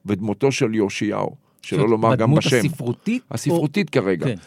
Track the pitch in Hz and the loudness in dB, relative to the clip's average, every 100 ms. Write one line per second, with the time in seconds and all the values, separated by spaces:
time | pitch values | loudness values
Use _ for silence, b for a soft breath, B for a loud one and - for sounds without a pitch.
0 | 101 98 107 101 139 131 123 110 101 - | -4 -4 -2 0 0 2 0 0 -2 -2
1 | 104 101 - - _ _ - 95 107 110 | -4 -2 -6 -8 _ _ -6 0 2 2
2 | 110 117 113 160 - 127 104 - 123 123 | 2 4 4 4 4 2 2 -2 -6 -6
3 | - 247 - 113 156 170 151 - 175 135 | -4 -6 -6 -6 -2 0 0 -2 -2 0
4 | 95 87 139 95 | 0 0 -2 -6